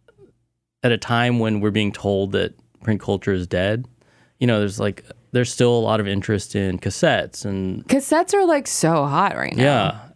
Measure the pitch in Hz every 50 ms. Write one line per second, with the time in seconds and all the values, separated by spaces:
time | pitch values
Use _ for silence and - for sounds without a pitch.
0 | _ _ _ _ - - _ _ _ _ _ _ _ _ _ _ - 123 117 104
1 | - - 120 117 120 123 120 117 113 110 107 104 104 107 101 107 104 101 - -
2 | - 101 101 95 98 98 98 95 92 - - - _ _ _ _ - 113 107 92
3 | - - 101 95 - 113 98 92 90 87 - 90 92 101 107 120 123 - _ _
4 | _ _ _ _ _ _ _ _ 131 120 113 104 104 101 98 110 107 104 92 -
5 | - - - - _ _ - 123 120 - - - 123 120 120 117 113 107 110 110
6 | 101 98 98 98 - - 107 98 - - - 107 98 95 90 87 - 101 - -
7 | 175 156 123 95 67 - - - - 104 98 95 95 95 190 - - - 254 277
8 | 269 - 311 320 359 381 - 403 381 339 311 285 - - - - - 160 165 156
9 | 139 143 139 165 196 190 - - 67 - - - 127 143 143 113 98 98 104 -
10 | - - -